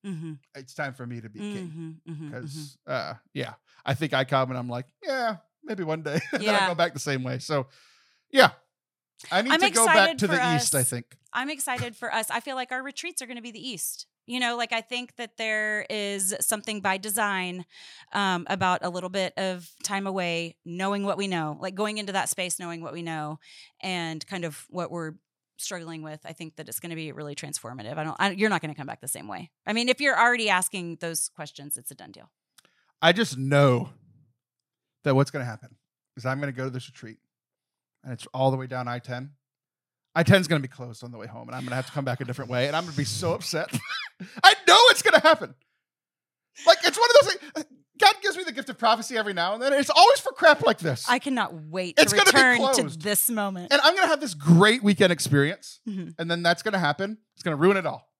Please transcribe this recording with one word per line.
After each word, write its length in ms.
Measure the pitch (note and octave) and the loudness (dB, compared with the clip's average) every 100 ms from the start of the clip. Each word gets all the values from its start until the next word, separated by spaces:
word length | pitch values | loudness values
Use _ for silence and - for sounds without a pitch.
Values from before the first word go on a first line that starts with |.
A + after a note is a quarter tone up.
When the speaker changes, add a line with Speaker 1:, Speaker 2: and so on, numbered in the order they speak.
| G3+ | -8
Speaker 1:
Mm-hmm. 280 | E3+ E3 D3 _ | -8 -10 -12 _
Speaker 2:
"It's 200 | C#3+ B2+ | -20 -18
time 180 | - C#3+ | -8 -8
for 140 | B2+ A#2+ | -8 -12
me 160 | A#2+ | -12
to 80 | A2+ | -14
be 80 | G#2+ | -14
king." 600 | G#3 G3+ F3 D#3 E3 D#3+ E3 | -10 -10 -12 -12 -14 -16 -16
Speaker 1:
Mm-hmm, 60 | |
mm-hmm, 180 | D3+ D3+ | -14 -12
Speaker 2:
'Cause, 460 | B2+ C#3+ D3+ D3 _ - | -12 -12 -14 -16 _ -8
Speaker 1:
mm-hmm. 60 | |
Speaker 2:
uh, 220 | C3 D2 A2+ _ | -6 -6 -14 _
yeah, 220 | C3+ A#2 - _ _ - | -10 -10 -12 _ _ -6
I 80 | |
think 180 | C3 D3+ | -4 -2
I 120 | C3+ | -2
come 260 | C3 C3+ B2+ | 0 -2 -2
and 80 | B2+ | -4
I'm 100 | B2 | -8
like, 160 | A#2+ B2 _ | -10 -12 _
"Yeah, 340 | F4+ C4 A#3 F3+ _ _ | -8 -4 -4 -6 _ _
maybe 200 | D#4 G3+ | -12 -8
one 200 | D#3+ D#3+ | -4 -4
day." 180 | D3+ D#3 - | -4 -4 -4
<laughs> 60 | |
And 80 | - | -4
then 120 | G#3 | 0
I 40 | G#3 | 0
Speaker 1:
Yeah. 100 | F#3+ | 0
Speaker 2:
go 60 | |
back 180 | E3+ E3+ | 0 -2
the 80 | C#3 | -2
same 220 | D3+ C3+ | -4 -4
way. 160 | B2+ B2+ | -4 -8
So, 300 | - D3 B2+ _ _ _ _ _ _ | -4 -4 -4 _ _ _ _ _ _
yeah, 200 | C4+ G#3+ - _ _ _ _ _ _ - | 6 6 4 _ _ _ _ _ _ -2
I 80 | F3+ | 0
need 100 | A#3+ | 2
Speaker 1:
I'm 60 | D#4+ | 2
Speaker 2:
to 100 | G4 | 4
go 160 | A3+ A3+ | 4 6
back 80 | G#3+ | 6
Speaker 1:
excited 220 | G3 - | 4 2
Speaker 2:
to 80 | G3+ | 0
the 100 | - | 0
Speaker 1:
for 200 | - - | 2 0
Speaker 2:
east, 180 | - | 0
I 60 | C#3+ | 0
Speaker 1:
us. 100 | B2+ | -2
Speaker 2:
think. 260 | A#2+ - _ _ | -4 -12 _ _
Speaker 1:
I'm 160 | A#3 C4+ | -8 -6
excited 480 | D4 C#4 B3 A#3+ - | -6 -6 -6 -6 -10
for 160 | A#3+ | -6
us. 180 | A3+ A3 | -4 -4
I 100 | A#3 | -6
feel 140 | C#4+ | -6
like 160 | C4 B3 | -8 -8
our 120 | B3+ | -8
retreats 400 | C4+ - E4+ - | -10 -12 -12 -12
are 40 | A#3+ | -12
gonna 140 | A#3+ | -14
be 100 | A#3 | -14
the 160 | A3 B3+ | -14 -12
east. 400 | F#3 - - - _ - | -10 -10 -10 -18 _ -10
You 140 | B3 | -4
know, 180 | A#3+ A#3+ | -4 -4
like, 160 | A#3 | -4
I 80 | A#3 | -6
think 340 | A3+ B3 B3 - | -6 -10 -10 -14
that 220 | A#3 - | -14 -8
there 480 | A3 G#3+ G#3+ G#3+ - | -6 -4 -2 -4 -4
is 480 | G#3+ G3+ G3+ F#3+ - | -6 -6 -4 -4 -4
something 420 | - A3 G#3 G#3 | -4 -4 -6 -6
by 160 | F#3+ F#3+ | -4 -4
design, 640 | G#3+ G#3+ G#3 F#3+ F3+ F3+ E3+ - - - - | -6 -4 -2 -2 -6 -8 -14 -20 -20 -20 -8
um, 340 | G#3 G3 F3+ E3+ | -2 0 -2 -4
about 340 | F#3+ F#3 F3+ | -2 0 0
a 60 | F3+ | -4
little 180 | F3+ F#3 | -6 -6
bit 240 | F#3+ F#3 - | -4 -4 -4
of 320 | F#3+ F3+ E3+ _ | -6 -6 -14 _
time 220 | - G3 G3 | -8 -6 -4
away, 500 | F#3+ F3 E3+ E3 _ E3+ | -4 -4 -4 -6 _ -12
knowing 380 | F3 G3 G3+ | -6 -4 -2
what 120 | G3+ F3 | -2 -4
we 120 | G3 | -4
know, 280 | F3 D#3 D3+ | -4 -4 -6
like, 120 | F#3 | -10
going 220 | F#3+ G#3+ G#3+ | -4 -4 -4
into 160 | G3+ | -6
that 160 | F#3+ B2 | -4 -4
space, 300 | - F3+ - | -6 -6 -8
knowing 240 | F3 E3 | -10 -10
what 100 | D#3+ | -12
we 80 | F3 | -10
know, 380 | E3+ D#3+ D3+ D3+ - - - _ | -8 -8 -8 -10 -16 -20 -20 _
and 460 | F#3+ F3+ E3 D#3+ - | -8 -6 -6 -10 -10
kind 180 | F#3+ | -8
of 220 | E3+ D3 - | -8 -10 -12
what 220 | F3+ F3 | -10 -8
we're 220 | E3+ D#3+ D#3+ _ _ _ _ | -8 -10 -12 _ _ _ _
struggling 460 | - F3+ E3 D#3+ | -12 -10 -10 -12
with. 180 | D#3 D3+ | -12 -14
I 80 | - | -16
think 240 | - D#3+ D#3 | -16 -16 -16
that 120 | D#3+ | -12
it's 120 | - | -12
gonna 160 | E3+ D#3+ | -10 -10
be 160 | D#3 | -10
really 240 | - D3 C#3+ | -12 -12 -12
transformative. 600 | C#3+ - A#2 B2+ G#2+ D#3 | -10 -12 -12 -14 -12 -8
I 60 | |
don't, 140 | D#3 - | -8 -2
I, 120 | G3 | -4
you're 180 | G3+ A3 | 0 0
not 100 | F#3+ | 0
gonna 140 | D#3 | -4
come 140 | D3+ C#3 | -12 -14
back 120 | - | -12
the 60 | C3+ | -10
same 200 | - - | -10 -10
way. 220 | - F3 _ - | -14 -16 _ -6
I 60 | |
mean, 160 | A3 A#3+ | -4 -2
if 120 | B3 | 0
you're 180 | C#4+ G#3+ | 0 4
already 300 | A#3+ A#3+ G#3+ | 4 2 2
asking 460 | F#3 F#3 G3 E3+ E3 | 0 0 -6 -10 -8
those 280 | E3+ E3 - | -8 -6 -8
questions, 480 | - D3 - C#3+ A#2+ | -10 -16 -16 -14 -14
it's 160 | C3 | -16
a 20 | |
done 160 | C3 F2 | -18 -18
deal. 180 | - - _ _ _ _ _ _ _ | -20 -20 _ _ _ _ _ _ _
Speaker 2:
I 120 | E3 | 4
just 260 | F3+ A3 C3 | 4 0 -2
know 520 | C3+ C#3+ C#3 B2 G2+ - _ _ _ _ _ _ _ _ _ _ | 2 6 6 4 -2 -14 _ _ _ _ _ _ _ _ _ _
that 100 | D3 | 0
what's 160 | C3+ C#3 | 2 2
gonna 140 | D3 | -2
happen 320 | B2 G#2+ A#2+ _ _ _ _ - | -8 -10 -18 _ _ _ _ -8
is 80 | A#2+ | -6
I'm 140 | C3+ | -4
gonna 120 | C#3+ | -6
go 120 | B2+ | -6
to 60 | C3 | -8
this 180 | B2 - | -8 -14
retreat, 300 | - A2+ A2 _ _ _ _ _ _ _ _ | -18 -20 -20 _ _ _ _ _ _ _ _
and 100 | C3+ | -14
it's 140 | A#2+ - | -14 -10
all 160 | C3 C3+ | 0 0
the 60 | C3 | 0
way 100 | B2+ | -6
down 220 | B2+ A#2+ | -8 -8
I 100 | A#2+ | -10
ten. 340 | - B2 C#3 C#3+ _ _ _ _ _ _ _ E3 | -10 -12 -12 _ _ _ _ _ _ _ _ 2
I 60 | |
ten's 240 | E3+ G3 D#3 | 6 6 4
gonna 120 | D#3 | -2
be 80 | C3 | -2
closed 340 | - B2 A2 | -12 -16 -14
on 60 | B2 | -16
the 80 | A#2 | -16
way 80 | A2 | -14
home, 220 | A#2 A#2 | -14 -12
and 60 | B2+ | -12
I'm 80 | |
gonna 120 | B2+ B2+ | -6 -8
have 100 | B2+ | -6
to 60 | |
come 120 | D3+ | -6
back 160 | C3+ A#2+ | -4 -4
a 40 | |
different 260 | B2+ B2 A#2+ | -6 -8 -4
way, 160 | B2 C#3 | -2 0
and 100 | D#3 | -2
I'm 80 | |
gonna 120 | F3 C#3+ | -4 -4
be 80 | |
so 280 | B2 G#2 E3 | -4 -2 -2
upset. 340 | G#3 - D#3 F3+ | -4 -4 -6 -4
<laughs> 720 | - - - - _ C#4 A#3+ | -8 -8 -10 -10 _ -18 4
I 120 | F#4+ G#4 - | 6 6 8
know 100 | G4 B4 | 10 8
it's 120 | G#4 | 6
gonna 180 | G#4+ D#4 | 6 6
happen. 340 | D#4 D#4+ E3 - _ _ _ _ _ _ _ _ _ - E4 | 6 4 0 -12 _ _ _ _ _ _ _ _ _ 2 6
Like, 120 | F#4 | 6
it's 120 | E4+ D#4+ | 4 2
one 100 | A#4+ | 8
of 60 | A#4+ | 8
those 140 | G#4+ | 6
things, 320 | F4+ D4 D#4 - _ _ - | -2 -10 -12 -14 _ _ 4
God 160 | G4+ G#4 | 4 4
gives 140 | G4+ F4 | -4 -4
me 80 | |
the 80 | F4 | -8
gift 160 | B3+ - | -8 -10
of 80 | A3 | -2
prophecy 380 | A3+ A3+ - A#3 | 2 2 -2 -4
every 140 | G#3 | -4
now 220 | F3+ F3 | -2 -2
and 80 | G#3+ | -2
then, 100 | C4 | 0
and 80 | C#4+ | 0
it's 100 | C#4 | 4
always 300 | D4+ G#4 C#5 | 8 10 8
for 120 | G#4+ | 0
crap 320 | F#4 E4 D4 | 6 6 8
like 140 | A4 A3 | 4 2
this. 300 | E3 A#2+ - | -2 -4 0
Speaker 1:
I 100 | B3 | -2
cannot 340 | - B3+ G3+ E3 D#3 | 0 -2 -4 -6 -8
wait 260 | F3 F3+ A3 | -6 0 4
Speaker 2:
It's 140 | - | 6
Speaker 1:
to 40 | G#4 | 6
Speaker 2:
gonna 120 | G4+ | 6
be 40 | C#4+ | 8
Speaker 1:
return 180 | C4 A#3+ C4 | 6 6 4
to 60 | C4 | 2
Speaker 2:
closed. 200 | D3+ D#3+ | 0 -4
Speaker 1:
this 260 | G3+ G3+ - | -2 0 0
moment. 440 | A3+ G3+ F#3 F3+ | -2 -4 -6 2
Speaker 2:
And 80 | C#4+ | 4
I'm 120 | C#4+ | 6
gonna 120 | F#4 E4 | 4 2
have 140 | D4 | 2
this 140 | C#4+ | -2
great 480 | D#3 C#3+ E3+ G#3 A#3+ | -4 6 8 8 6
weekend 300 | G3+ G3 F#3+ | 2 6 4
experience, 680 | E3 - C#3+ C#3+ G3 - - A3+ | 4 2 2 2 -2 -14 -14 -10
Speaker 1:
Mm-hmm. 220 | F#3+ E3+ D#3+ | -8 -10 -8
Speaker 2:
and 120 | E3+ | -4
then 120 | E3+ | 0
that's 200 | E3+ F3 | 2 0
gonna 160 | A3 G3 | 0 0
happen. 400 | D3+ D3 G3 A3 _ | 0 0 -6 -8 _
It's 80 | _ | _
gonna 140 | F3+ D3 | -4 2
ruin 200 | F3+ G3 | 4 4
it 80 | D#3+ | -2
all. 220 | B2+ _ _ | -8 _ _